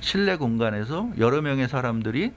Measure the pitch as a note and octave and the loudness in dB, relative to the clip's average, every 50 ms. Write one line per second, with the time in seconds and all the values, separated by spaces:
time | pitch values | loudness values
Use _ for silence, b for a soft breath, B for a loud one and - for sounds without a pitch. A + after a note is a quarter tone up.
0 | B - - G3 G3+ F#3+ F#3 D#3+ D3 A#2+ A#2 A2+ A#2 A2+ G#2+ G#2 G#2+ A#2 D3+ E3+ | B -2 0 2 2 2 2 0 0 0 0 2 0 0 0 -2 -4 -4 -4 -4
1 | G#3+ A#3+ F#3+ A#2 A2+ A#2 C3 D3+ D#3 D3 C#3 C3+ C3 B2 C#3+ C3 B2 A#2+ A2+ A2+ | -4 -4 0 2 4 4 4 2 2 0 0 0 0 0 0 -2 -2 0 0 0
2 | A2 A2+ A2 C3+ F#3+ B3+ - | -2 -2 0 0 -2 -2 -4